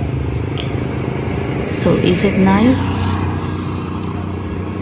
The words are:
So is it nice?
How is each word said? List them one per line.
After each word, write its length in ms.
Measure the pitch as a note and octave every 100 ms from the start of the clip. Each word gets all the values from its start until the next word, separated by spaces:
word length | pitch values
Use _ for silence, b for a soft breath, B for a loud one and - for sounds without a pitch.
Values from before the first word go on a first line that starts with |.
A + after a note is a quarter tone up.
| - - - - - - - - - - - - - - - - -
So 220 | - -
is 320 | - - F3
it 140 | G3+ G3
nice? 420 | F#3+ G3 A#3 C4 - - - - - - - - - - - - - - - - - - - -